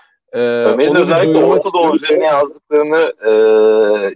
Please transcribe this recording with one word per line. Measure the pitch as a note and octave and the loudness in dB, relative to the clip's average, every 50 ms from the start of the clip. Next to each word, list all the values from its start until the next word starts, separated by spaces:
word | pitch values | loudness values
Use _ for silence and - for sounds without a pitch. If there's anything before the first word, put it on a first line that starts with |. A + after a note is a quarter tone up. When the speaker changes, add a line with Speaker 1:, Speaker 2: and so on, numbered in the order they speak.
| _ _ _ _ _ _ - | _ _ _ _ _ _ -8
Speaker 1:
Ee, | A#2 | -4
Speaker 2:
Ömer'in | A#2+ A#2+ A#2+ A#2+ A#2 A2 A2+ A#2+ C#3 D#3 | -4 -2 -2 0 0 0 0 0 0 0
Speaker 1:
onu | - | 2
bir | F3+ F3+ | 0 0
Speaker 2:
özellikle | F3+ E3+ E3 F3 D#3+ D#3+ | 0 0 0 0 2 2
Speaker 1:
duyurmak | D#3 D#3 - - - - | 2 2 2 0 0 -2
Speaker 2:
Orta | - - F3+ | -2 -2 -2
Doğu | E3+ D#3+ D3+ | -2 0 -2
Speaker 1:
istiyorum. | |
Speaker 2:
üzerine | D#3 C#3 D3+ D3+ C#3 C#3+ | -2 -2 -2 -2 0 0
yazdıklarını, | D#3 D3+ C#3+ D3 C#3+ D3 - _ _ D3+ D3 D3+ D3+ D#3 D#3+ E3 C#3+ - - G#2+ | 0 0 0 -2 -4 -6 -18 _ _ -2 -2 0 0 0 -2 -2 -2 -4 -4 -2
e, | A2 A2 A2 A2 A2 A2 A2 G#2+ A2 G#2+ G#2+ A2 G#2 G#2 G#2+ G2+ G2+ F#2+ | 0 2 2 2 4 4 4 4 4 2 2 2 0 0 -2 -4 -6 -8